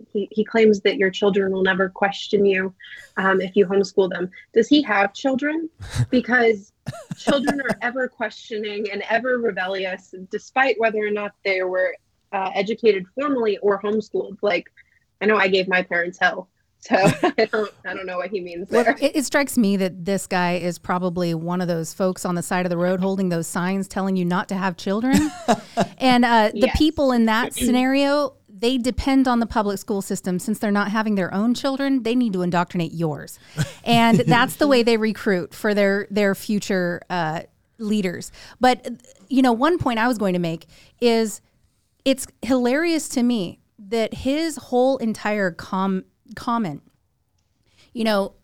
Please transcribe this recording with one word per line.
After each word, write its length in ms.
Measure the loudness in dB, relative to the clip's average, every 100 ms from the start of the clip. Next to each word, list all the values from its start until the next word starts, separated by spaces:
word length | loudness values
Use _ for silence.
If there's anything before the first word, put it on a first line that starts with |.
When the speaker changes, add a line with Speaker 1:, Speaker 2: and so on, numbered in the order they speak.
| -8
Speaker 1:
he, 160 | -8 -6
he 120 | -4
claims 380 | 0 4 6 6
that 160 | 2 2
your 120 | 0
children 420 | 2 2 2 0
will 80 | 0
never 240 | 0 2 -2
question 580 | 0 -2 -2 -2 2 4
you, 280 | 2 -2 -8 -20 -20 -12 -2
um, 220 | 2 2
if 160 | 2 2
you 100 | 4
homeschool 440 | 2 0 2 0
them. 200 | 0 -8 -10 0
Does 140 | 2 4
he 140 | 4
have 300 | 4 0 0
children? 560 | -2 -2 -2 -2 -4 -8 -12 -10
Speaker 2:
<laughs> 200 | -4 0
Speaker 1:
Because 640 | 0 2 2 4 2 -4 _ -16 -16 -14 -6
children 440 | 0 0 0 -2
are 160 | -4 -4
ever 260 | -4 -4 -6
questioning 840 | -6 -10 -10 -10 -8 -6 -6 -6
and 120 | -6 -2
ever 280 | -2 0 -2
rebellious, 760 | -2 -4 -4 -4 -6 -8 -14 -18 -10
despite 460 | -12 -6 0 0 2
whether 180 | 0 0 -2
or 60 |
not 200 | -4 -6 _ -4
they 160 | -2
were, 320 | 0 0 -2 -4 _ _ -8
uh, 160 | -6 -4 -2
educated 500 | -2 0 2 2 -2 -6
formally 420 | -2 0 0 0
or 220 | 0 0
homeschooled. 560 | -2 -4 -4 -6 -6 -4
Like, 280 | -2 -2 -6 _ _ _ _ -4
I 40 | 0
know 120 | 2
I 100 | 2
gave 200 | 2 2
my 160 | 0
parents 340 | 0 -4 -4 0
hell, 300 | 0 0 -12 _ _ _
so 160 | 0 4
<laughs> 280 | 4 4 0 2
I 80 | 0
don't, 180 | 0 -4 -8 -10
I 80 |
don't 120 | -10 -8
know 100 | -6
what 140 | -6
he 80 | -6
means 300 | -8 -10 0
Speaker 2:
What 140 | 2 2
Speaker 1:
there. 120 | 2
Speaker 3:
It, 180 | 0 0
it 80 | 0
strikes 320 | 0 0 2
me 200 | 2 2
that 260 | -2 -4 -4
this 200 | -4 -2
guy 280 | -2 0
is 260 | -2 -4 -6
probably 540 | -4 -2 -2 -2 -2 -2
one 260 | -4 -4
of 60 | -2
those 260 | -2 -4
folks 320 | -2 -2 -2 -4
on 80 | -4
the 60 |
side 220 | -2 -2 -2
of 40 |
the 60 | 0
road 220 | 0 0
holding 280 | 0 0 0
those 160 | -2 -4
signs 400 | -4 -2 -2 -4
telling 280 | -4 -2 0
you 100 | 0
not 220 | -2 -2
to 60 | -4
have 200 | -4 -4
children. 520 | -4 -2 2 2 2 -4 -2
Speaker 2:
<laughs> 120 | -2 -2 -4 -4 0
Speaker 3:
And, 220 | 2 4 6
uh, 240 | 4 4
the 140 | 2 2
Speaker 1:
Yes. 100 | 4
Speaker 3:
people 340 | 2 2 2
in 140 | 4 4
that 280 | 2 -2
Speaker 1:
<clears throat> 120 | -2 0
Speaker 3:
scenario, 720 | 2 2 2 2 2 -2 _ _
they 300 | -4 0 0
depend 500 | -2 -2 2 4 4
on 120 | 2
the 40 | 0
public 320 | 0 0 -2
school 220 | -4 -4
system. 380 | -4 -6 -2 -4
Since 200 | -2 -2
they're 120 | 0
not 200 | 0 0
having 240 | 0 0 0
their 180 | 0
own 200 | 0 0
children, 500 | 0 -2 -2 0 0
they 120 | 0 0
need 160 | 0
to 80 | 0
indoctrinate 520 | 0 0 0 -2 -4
yours. 440 | -2 -4 -4 -12 -20 -14 -6 -6 -6
And 360 | 2 4 6 4
Speaker 2:
<laughs> 80 | 6
Speaker 3:
that's 280 | 4 4 2
the 100 | 4
way 140 | 4
they 120 | 4 2
recruit 560 | 0 -2 0 0 -2
for 200 | -4 0
their, 340 | 2 2 2 -2
their 260 | 0 0 0
future, 640 | -2 -4 0 -2 -2 -4 -6
uh, 320 | -4 -2 -4 -10 _ _ -10
leaders. 520 | -2 0 0 -4 -12 -18 -16 2
But, 260 | 2 2 -4 -14 _ _ -2
you 120 | 2
know, 100 | 4
one 240 | 4 2 0
point 220 | 0 0
I 80 | 0
was 100 | 0
going 160 | 0
to 60 | 0
make 280 | -2 -6 -12 -20 -18 -2
is 400 | 2 2 0 -6 _ _ _ _ _ _ -2
it's 200 | -2 -4 -10
hilarious 680 | -2 0 2 0 0 -2 -2
to 140 | 0
me 360 | 0 0 -4 -10 _ _
that 360 | -6 -2 -2
his 420 | -4 -2 -2 -2 -6
whole 400 | -2 2 2 2
entire 540 | -2 -4 -4 -2 -2
com-, 520 | -4 -6 -2 0 -2 -6 _ -18 -10
comment, 460 | -4 -2 -4 -8 _ _ _ _ _ _ _ _ _ _ _
you 100 | -2 0
know, 280 | 0 -2 _